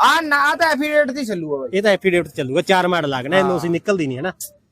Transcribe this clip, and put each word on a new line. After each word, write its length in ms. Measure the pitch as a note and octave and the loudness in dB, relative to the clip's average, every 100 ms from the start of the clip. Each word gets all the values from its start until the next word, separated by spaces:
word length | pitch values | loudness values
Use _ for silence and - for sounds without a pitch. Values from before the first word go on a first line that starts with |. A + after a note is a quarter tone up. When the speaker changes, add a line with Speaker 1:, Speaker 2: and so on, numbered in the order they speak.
Speaker 1:
ਆ 200 | A#3 D#4+ | 2 2
ਨਾ, 160 | D#4 C#4+ | 0 0
ਆ 180 | C#4+ | 0
ਤਾਂ 140 | D#4 E4 | 2 0
ਐਫੀਡੇਵਿਟ 420 | C#4 D4+ D4+ C#4+ | 0 0 2 0
ਤੇ 140 | C4+ | -2
ਚੱਲੂਗਾ 320 | A3+ F#3 D#3 C#3 | -6 -6 -4 -6
ਬਾਈ। 120 | C3 | -4
Speaker 2:
ਇਹ 100 | F#3+ | 0
ਤਾਂ 80 | G#3 | 2
ਐਫੀਡੇਵਿਟ 380 | F#3+ F#3+ F3 D#3 | 2 2 0 -2
ਤੇ 40 | - | -6
ਚੱਲੂਗਾ, 260 | C3 D3 | -4 -2
ਚਾਰ 260 | E3+ F#3+ F3+ | 2 2 2
ਮਾਡਲ 260 | F3 D3 | 0 0
ਆ 80 | C3 | -4
ਗਏ 60 | C3 | 0
ਨਾ, 80 | F#3 | 2
Speaker 1:
ਹਾਂ। 80 | |
Speaker 2:
ਐਨ 60 | F#3 | 2
ਓ 80 | F3+ | 0
ਸੀ 100 | E3+ | -2
ਨਿਕਲਦੀ 380 | E3+ G#3+ G3 C#3+ | -2 -2 -2 -2
ਨਹੀਂ, 120 | B2+ | -4
ਹਨਾ? 140 | F3+ - - _ _ | -8 -8 -16 _ _